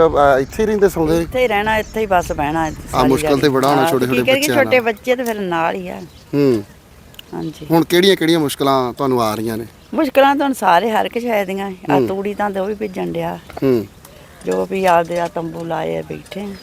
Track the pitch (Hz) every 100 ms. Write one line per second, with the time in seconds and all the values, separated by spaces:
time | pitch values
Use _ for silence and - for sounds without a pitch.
0 | 165 143 143 135 131 - 214 208 190 165
1 | 156 170 160 254 247 202 220 220 208 220
2 | 214 180 165 165 147 160 160 - - 131
3 | 127 135 156 139 143 131 135 143 165 131
4 | 127 123 123 269 285 127 113 254 226 214
5 | 254 254 233 208 185 170 165 190 180 -
6 | 170 - - 143 139 113 101 - - -
7 | - - - 170 165 147 151 165 156 175
8 | 196 185 160 170 143 - 139 135 123 110
9 | 139 123 110 107 113 110 110 - - 233
10 | 294 262 269 285 285 262 190 175 226 220
11 | 190 233 240 214 190 196 196 180 - -
12 | 117 190 202 202 208 190 190 208 214 190
13 | 175 170 170 175 - - 135 120 101 -
14 | - - - - 185 185 185 190 185 170
15 | 170 175 170 170 165 165 165 160 160 165
16 | 156 151 - 190 202 190